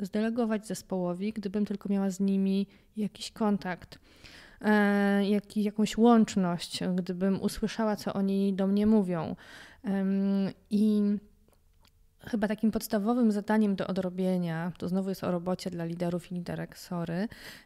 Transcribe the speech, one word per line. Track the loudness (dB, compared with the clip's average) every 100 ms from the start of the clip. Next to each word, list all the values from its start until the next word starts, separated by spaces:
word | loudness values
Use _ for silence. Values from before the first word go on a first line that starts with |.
zdelegować | -4 -2 -2 0 -2 -2 -4
zespołowi, | -10 -6 -4 -2 -2 -4
gdybym | -2 -2 0 -2
tylko | -2 -2
miała | 0 0
z | 0
nimi | 2 2 2 2 -2 -8 _ -6
jakiś | -6 -6 -10
kontakt, | -2 0 0 -2 -10 -12 -20 -20 -20 -20 -20 -20 -4
e, | 2 4 4 4 4 4 2
jak-, | 0 0 -2
jakąś | -2 0 0 6
łączność, | 8 8 6 2 0 -2 -6 -6 -2
gdybym | -2 -2 -2 0 0
usłyszała, | -2 -2 -4 -2 -2 -2
co | -4
oni | -2 0 2 0
do | 0 0
mnie | 2 4
mówią. | 4 4 -2 -6 -8 -12 -20 -20 -10
Em, | -4 -2 0 0 2 0 0 -6 -2
i | 0 2 2 2 0 -6 _ _ _ _ _ -20 _ _ _
chyba | -6 -2 -2
takim | 0 0
podstawowym | 0 -2 0 2 2 2
zadaniem | 2 0 2 2 0
do | -2
odrobienia, | -2 -2 0 0 0 0 -2 -4 -4
to | -2
znowu | -2 -2
jest | -2
o | -2
robocie | -2 -2 -4 -4
dla | -6
liderów | -6 -4 -2 -4 -6
i |
liderek, | -8 -6 -8 -8 -12
sorry, | -8 -6 -4 -4 -4 -8 -18 -18